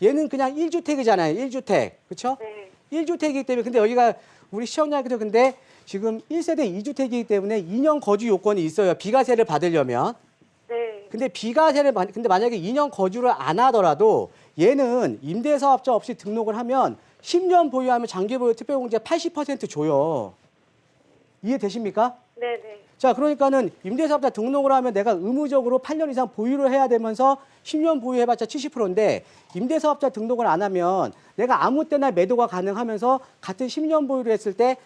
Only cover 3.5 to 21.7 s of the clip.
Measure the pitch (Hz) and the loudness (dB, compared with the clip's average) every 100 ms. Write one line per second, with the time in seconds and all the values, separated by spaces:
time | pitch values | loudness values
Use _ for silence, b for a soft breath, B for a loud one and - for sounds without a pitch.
3.5 | 247 226 240 214 247 233 - B B B | -4 0 2 2 4 2 2 B B B
4.5 | 202 233 - 302 285 247 240 220 220 262 | -10 -6 -2 -2 -2 -4 -4 0 4 4
5.5 | 254 b b - 196 220 220 - 320 320 | 2 b b -12 -6 -4 -6 -4 -4 -2
6.5 | 320 240 180 214 269 262 240 - 202 202 | -2 -2 -4 -6 -4 -4 -4 0 -2 0
7.5 | 220 165 220 302 302 - 208 233 190 208 | -4 -4 0 2 2 0 0 0 0 2
8.5 | 202 160 160 190 160 190 262 247 233 214 | 0 0 0 0 0 0 2 2 2 2
9.5 | 147 175 165 127 120 175 240 _ _ _ | 0 2 2 0 0 -2 -4 _ _ _
10.5 | _ - 233 233 208 - 226 262 - 220 | _ -8 -6 -6 -10 -12 -6 -6 -4 -2
11.5 | 247 320 285 285 208 190 208 226 190 240 | 2 4 4 2 2 -2 -2 0 2 2
12.5 | 220 170 269 294 - 190 220 247 156 135 | -2 -2 -2 -2 0 -2 0 0 0 0
13.5 | 180 262 233 175 147 214 151 90 b b | 2 4 4 4 4 4 4 0 b b
14.5 | - 180 277 254 247 175 104 143 196 285 | 2 4 4 2 0 0 -4 -6 -4 0
15.5 | 285 277 262 262 220 - 233 202 220 220 | 2 4 2 2 -2 -2 -8 -6 -4 -4
16.5 | 214 240 262 185 107 b b - 349 370 | -4 -2 0 0 -2 b b -4 0 4
17.5 | 359 311 254 254 240 233 185 208 254 240 | 4 4 0 0 0 -2 -4 -4 0 0
18.5 | 226 - 277 240 220 - 330 339 302 294 | -2 -2 -4 -2 -4 -2 -4 -2 -6 -6
19.5 | 269 - 147 151 139 156 143 98 - _ | -6 -8 -4 0 2 0 -2 -6 -12 _
20.5 | _ _ _ _ _ _ _ _ _ 196 | _ _ _ _ _ _ _ _ _ -6
21.5 | 262 202 | -4 -4